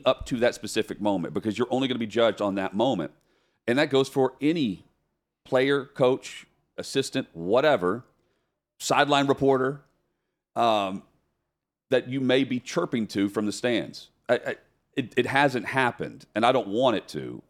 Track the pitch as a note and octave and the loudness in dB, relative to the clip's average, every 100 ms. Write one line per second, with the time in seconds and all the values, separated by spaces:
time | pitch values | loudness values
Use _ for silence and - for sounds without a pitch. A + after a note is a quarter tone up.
0 | C3 C3 - A#2+ A#2 - G#2 A2+ - F#2 | 0 0 -2 0 0 0 -6 -4 -4 -2
1 | G#2 F#2+ D2 F2 A2 G2+ A#2 B2+ C3 A#2+ | -2 0 -2 -4 -4 -2 -2 0 -2 -4
2 | A2 A2 A#2 G2 G#2 G2 F#2+ G2+ B2+ G2+ | -2 2 2 2 -2 -2 -4 0 0 0
3 | D2+ _ _ _ _ _ - B2 D3+ C3+ | -4 _ _ _ _ _ -2 0 2 2
4 | C3+ C#3 C3 - C#3+ E3+ B2 E2+ _ _ | 2 2 0 0 -2 0 -2 -4 _ _
5 | _ _ _ _ - B2+ C#3 C#3+ B2+ - | _ _ _ _ -2 2 2 0 -2 2
6 | B2+ C3 - - - _ _ - - C3+ | 2 2 -4 -18 -20 _ _ -14 -4 -2
7 | C3 C3 - E2 E2+ A#2+ D3+ B2+ F2+ A2+ | -2 -4 -8 -8 0 2 4 2 0 -2
8 | - _ _ _ _ _ _ - - C3 | -8 _ _ _ _ _ _ -10 -2 2
9 | C#3+ C#3+ C#3 C3+ C3+ C3+ C3 C#3+ _ _ | 2 2 2 2 4 2 0 -6 _ _
10 | _ _ _ _ _ A#2 A#2 G#2+ F#2+ F#2+ | _ _ _ _ _ 0 2 2 -2 -6
11 | - _ _ _ _ _ _ _ - B2+ | -14 _ _ _ _ _ _ _ -2 -2
12 | B2+ C3+ B2+ C3 C3 B2 - F3 F3 B2 | 0 -2 2 2 2 -4 -4 -4 -2 -2
13 | G#2 G#2 G2+ A2 G#2+ - B2 A2 C#2+ - | -2 0 0 0 -4 -2 -2 -2 -4 -12
14 | - _ - B2 C3+ A2 _ _ _ - | -20 _ -2 0 0 -10 _ _ _ -8
15 | A#2+ - A#2+ C3+ C#3+ B2 F2+ C3+ B2 - | -4 -2 0 2 2 0 -2 -2 -2 -2
16 | C#2+ A1+ - G#2 A#2 C3 G2 G#2+ C3 G2 | -10 -12 -8 0 2 2 0 0 2 0
17 | - D2+ B1+ A#1+ - | -4 -10 -10 -12 -4